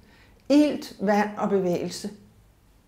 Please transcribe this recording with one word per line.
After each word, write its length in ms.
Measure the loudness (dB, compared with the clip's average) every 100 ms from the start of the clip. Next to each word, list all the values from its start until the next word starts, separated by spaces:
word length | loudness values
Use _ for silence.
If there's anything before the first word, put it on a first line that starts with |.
| -20 -20 -20 -8 2
Ilt, 480 | 4 4 0 -10 -4
vand 300 | 0 0 0 -4
og 100 | -2
bevægelse. 600 | 0 0 -2 -4 -8 -12 -14 -20 _ _ _ _ _